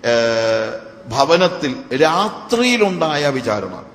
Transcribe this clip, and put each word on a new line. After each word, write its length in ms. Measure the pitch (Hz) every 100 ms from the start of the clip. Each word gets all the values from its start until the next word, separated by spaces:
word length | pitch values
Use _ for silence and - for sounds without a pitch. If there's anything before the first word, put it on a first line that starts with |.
| 117
ഏഹ്, 840 | 117 117 113 113 110 110 - - - -
ഭവനത്തിൽ 880 | 127 139 170 180 175 147 127 - 131
രാത്രിയിലുണ്ടായ 1300 | 156 170 214 - - 233 247 240 208 175 160 147 147
വിചാരണ. 540 | 131 120 104 95 82 -